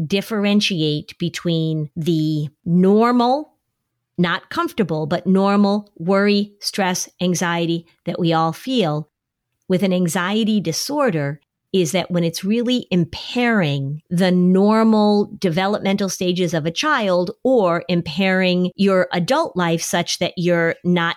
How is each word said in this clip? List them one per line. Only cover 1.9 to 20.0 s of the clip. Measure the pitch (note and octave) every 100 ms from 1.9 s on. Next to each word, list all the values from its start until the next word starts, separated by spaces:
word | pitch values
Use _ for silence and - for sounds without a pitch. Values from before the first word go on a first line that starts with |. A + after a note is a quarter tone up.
| -
the | D#3+ D#3+ D#3 D#3 D3 - -
normal, | F3 F#3 G#3 A#3 B3 A#3+ C#4 D4+ _ _ _ _ _ _ -
not | F3 F3+ -
comfortable, | D#4+ E4+ - F3+ D#3 D3+
but | E3+ -
normal | F#3+ G3 G3+ G3+ G#3 G#3 -
worry, | E3 G3 G3+ G3+ G3+ -
stress, | - - F#3 F3+ - _
anxiety | F3+ E3+ F3+ E3+ E3+ E3+ - _ -
that | F3
we | E3+
all | E3 D#3+
feel | D#3 B3+ B3+ E3 D3+ D3+ _ _ _ _ _ -
with | F3+
an | F#3+
anxiety | F3+ F3 F#3+ F3+ A3 G#3+ G#3+
disorder | E3 D#3 - D4 C4 E3 C#3+ D3 _ _ _
is | F#3+ E3
that | F#3 E3
when | F3
it's | E3+ E3
really | F#3+ A#3 A#3+ B3 -
impairing | F3+ E3 - - A#3+ A#3+ A3 D#3 C#3 C#3 D3+ -
the | F3 F#3
normal | F3+ F3+ F#3 G3+ A3 A3+ G#3+ G#3 G#3 G#3 -
developmental | F#3 D#3+ F#3+ G#3 F#3+ G3 G3
stages | - F3+ F3+ F3
of | E3 D#3
a |
child | E3 D#4 C#4 G3+ F3+ F3 -
or | B3 B3+ F3+ E3+ -
impairing | F3 E3+ F3 F#3+ F#3 F#3 F3+ F3+ -
your | G3 F#3+ -
adult | F3+ E3 C#4+ E4 F#3
life | E3+ E3
such | - F3